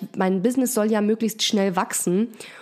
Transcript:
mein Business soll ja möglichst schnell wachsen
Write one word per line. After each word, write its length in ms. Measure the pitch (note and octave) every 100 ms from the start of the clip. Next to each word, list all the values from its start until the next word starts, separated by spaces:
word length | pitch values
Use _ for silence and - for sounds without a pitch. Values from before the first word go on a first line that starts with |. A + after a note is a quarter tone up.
| G3+ -
mein 260 | F#3 F#3+
Business 320 | G#3+ B3+ A#3+
soll 160 | A3 G#3+
ja 120 | G#3+
möglichst 420 | G#3 A3 A3 -
schnell 320 | - G#3 G3 F3+
wachsen 540 | - - - F3+ A3+ - - -